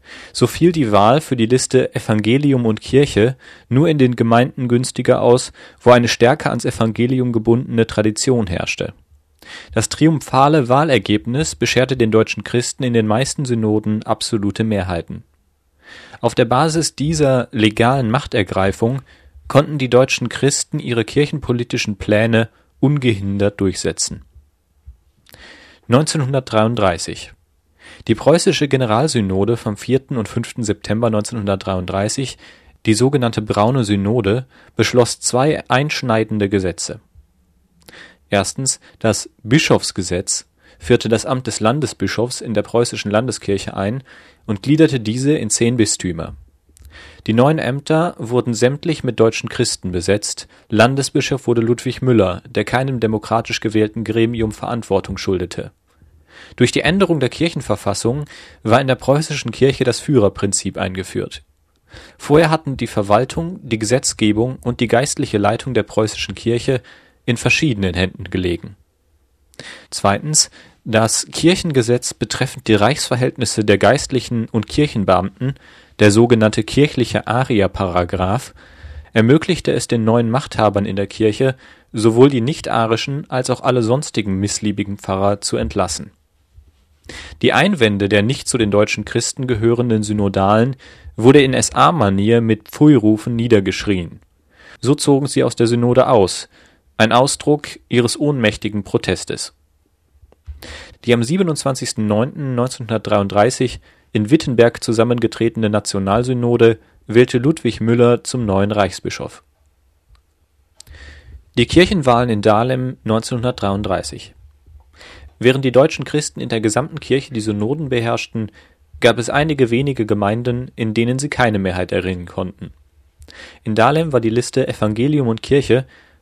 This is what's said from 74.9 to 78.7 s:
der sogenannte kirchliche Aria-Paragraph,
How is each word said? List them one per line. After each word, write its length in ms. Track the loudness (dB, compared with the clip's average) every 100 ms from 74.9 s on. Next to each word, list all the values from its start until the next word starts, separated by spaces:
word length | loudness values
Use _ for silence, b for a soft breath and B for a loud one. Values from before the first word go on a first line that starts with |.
| 0 0 0 0 -6 -8 -8 b b b b
der 120 | 4
sogenannte 520 | 6 6 6 2 0
kirchliche 640 | -2 2 2 0 -2 -2 -2
Aria-Paragraph, 1300 | -2 0 0 0 -2 -2 0 -2 -2 -2 -2 -6 -20 B